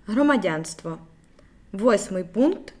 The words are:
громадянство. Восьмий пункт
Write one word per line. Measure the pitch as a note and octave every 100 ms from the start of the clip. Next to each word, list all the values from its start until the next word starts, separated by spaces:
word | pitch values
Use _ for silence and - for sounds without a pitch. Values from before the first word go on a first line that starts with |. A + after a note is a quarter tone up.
| -
громадянство. | A3+ D4 C4 F3+ D#3+ D#3+ - E3 E3 - - _ _ - _ -
Восьмий | G3 A#3+ G#3 - F#3
пункт | F3 A3 D4 F#4 - -